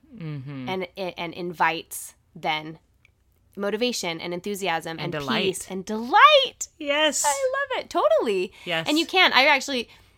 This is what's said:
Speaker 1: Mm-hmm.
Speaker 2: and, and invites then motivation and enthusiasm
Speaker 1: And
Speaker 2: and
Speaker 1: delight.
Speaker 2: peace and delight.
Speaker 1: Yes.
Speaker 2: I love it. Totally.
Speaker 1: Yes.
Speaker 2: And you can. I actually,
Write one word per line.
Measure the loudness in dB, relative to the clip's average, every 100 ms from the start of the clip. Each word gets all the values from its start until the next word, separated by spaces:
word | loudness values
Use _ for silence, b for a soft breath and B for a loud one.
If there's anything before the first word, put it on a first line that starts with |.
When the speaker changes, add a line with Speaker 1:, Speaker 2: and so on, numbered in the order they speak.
| _ -12
Speaker 1:
Mm-hmm. | -10 -10 -10 -10 -6
Speaker 2:
and, | -6 -6 -6
and | -8 -8 -10 -8
invites | -10 0 0 0 -8 -14 -14 -18 _ -8
then | -4 -4 -6 -16 _ _ _ _ _ _ _ -6
motivation | -4 0 -2 -2 -6 -6
and | -6
enthusiasm | -6 -6 -4 -2 -2 -4
Speaker 1:
And | -8
Speaker 2:
and | -6
Speaker 1:
delight. | -4 -2 0
Speaker 2:
peace | -2 -4 -8
and | -10 -6
delight. | -6 2 8 8 8 4 -6 -14 _
Speaker 1:
Yes. | -4 0 2 2 0
Speaker 2:
I |
love | 0 0 -2 -4 -4
it. | -2
Totally. | 0 4 4 2 -2 -4 B -4
Speaker 1:
Yes. | -2 2
Speaker 2:
And | 0
you | 2
can. | 4 6
I | 6 4
actually, | 4 0 -6 -6 B B